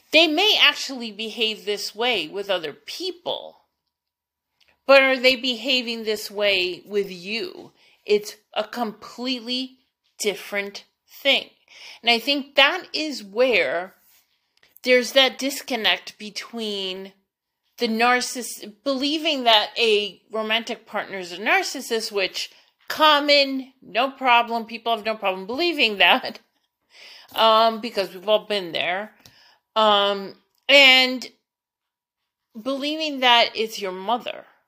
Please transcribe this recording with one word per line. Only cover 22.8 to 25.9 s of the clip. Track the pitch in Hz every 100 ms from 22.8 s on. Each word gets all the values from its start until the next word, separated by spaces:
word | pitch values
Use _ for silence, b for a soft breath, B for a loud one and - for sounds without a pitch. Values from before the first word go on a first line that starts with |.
| -
common, | - 302 294 294 285 277 269 254 _
no | - 196 269
problem. | 269 254 240 220 233 220
People | 226 233 220
have |
no | 208 214
problem | 196 190 190
believing | 262 349 294 226